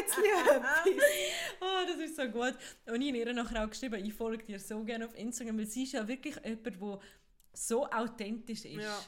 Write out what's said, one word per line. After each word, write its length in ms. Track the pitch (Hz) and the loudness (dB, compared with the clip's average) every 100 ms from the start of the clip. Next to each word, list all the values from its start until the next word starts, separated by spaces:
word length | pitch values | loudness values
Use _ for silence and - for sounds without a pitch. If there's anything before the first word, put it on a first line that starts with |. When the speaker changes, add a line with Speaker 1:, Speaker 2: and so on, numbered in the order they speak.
Speaker 1:
bisschen 180 | 403 - 415 381 - | 4 4 6 8 8
etwas. 560 | 262 254 311 359 - - 392 381 349 339 - | 6 6 4 6 8 6 6 0 -2 -6 -2
Speaker 2:
Oh, 260 | 370 381 | 0 2
das 120 | 359 311 | 0 -2
ist 180 | 320 | -4
so 80 | 320 254 | -2 -2
gut. 240 | 220 247 254 - - - | 0 0 -2 -12 -14 -4
Und 140 | 233 | -2
ich 80 | 285 | 0
habe 80 | 240 | 0
ihr 160 | 233 | 0
nachher 320 | 240 233 233 | -2 -2 -2
auch 40 | 214 | -2
geschrieben, 340 | 214 262 214 | -4 -4 -2
ich 100 | 208 | -4
folge 320 | 208 226 226 | -4 -4 -4
dir 140 | 220 196 | -6 -10
so 200 | - 214 | -6 -6
gerne 200 | 220 226 226 | -4 -4 -6
auf 60 | |
Instagram, 440 | - 220 - 226 220 | -6 -6 -6 -2 -2
weil 80 | |
sie 180 | 214 247 | -2 -2
ist 80 | 262 | -2
ja 160 | 262 214 | -2 -2
wirklich 300 | 262 302 - | -4 -6 -8
jemand, 240 | 220 220 | -6 -6
der 340 | 233 185 202 196 - - _ _ _ | -6 -6 -8 -8 -12 -20 _ _ _
so 320 | - - 226 - | -8 0 2 2
authentisch 720 | 226 226 233 202 226 226 220 | 0 -2 -4 -6 -6 -6 -10
ist. 180 | - 180 | -8 -6
Speaker 1:
Ja. 160 | 214 202 | -6 -6